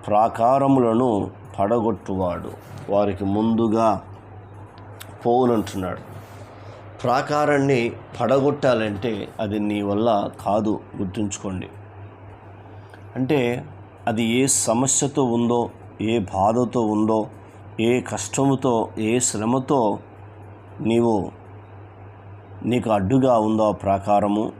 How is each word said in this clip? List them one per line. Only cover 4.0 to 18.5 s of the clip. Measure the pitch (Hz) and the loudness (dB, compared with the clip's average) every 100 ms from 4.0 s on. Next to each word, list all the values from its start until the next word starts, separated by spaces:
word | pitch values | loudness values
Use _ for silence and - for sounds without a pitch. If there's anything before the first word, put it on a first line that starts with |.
| - - - - - - - - - - - - 120 | -6 -20 -18 -20 -20 -20 -20 -20 -20 -18 -18 -4 2
పోవునంటున్నాడు." | 120 123 113 101 101 92 - - - - - - - - - - - | 4 4 2 -2 -6 -6 -8 -12 -18 -18 -20 -20 -20 -20 -18 -20 -6
ప్రాకారాన్ని | 127 127 143 147 147 143 139 127 117 - - - | 0 0 0 0 2 2 4 2 2 -4 -14 -4
పడగొట్టాలంటే | 117 135 139 139 139 120 110 101 120 104 - - | 2 4 2 2 2 2 0 -2 -4 -4 -8 -6
అది | 107 104 | -4 -2
నీ | 104 104 | 0 0
వల్ల | 101 101 117 104 104 - - | 0 2 2 2 0 -6 -2
కాదు, | 101 113 98 - - | 0 0 -2 -6 -8
గుర్తుంచుకోండి. | 98 92 104 - 104 92 - - - - - - - - - - - - - - - 127 | -6 -4 -6 -4 -8 -8 -10 -16 -20 -18 -18 -18 -20 -20 -20 -20 -20 -20 -20 -20 -12 -6
అంటే | 131 151 120 123 - - - - - | 0 2 2 -2 -8 -16 -20 -8 -4
అది | 110 | 0
ఏ | 113 120 135 | 2 2 2
సమస్యతో | - - 113 131 - 139 143 | 2 2 2 2 0 0 0
ఉందో, | 131 117 120 120 110 - - - | 2 2 2 2 0 -6 -20 -6
ఏ | 107 117 | 0 0
బాధతో | 92 95 98 117 120 123 | 0 2 2 4 0 0
ఉందో, | 110 107 107 110 107 - - - - - | 0 2 2 2 -2 -10 -20 -20 -14 -2
ఏ | 113 123 | 2 2
కష్టముతో, | - 107 - - 139 | 0 -8 -6 0 0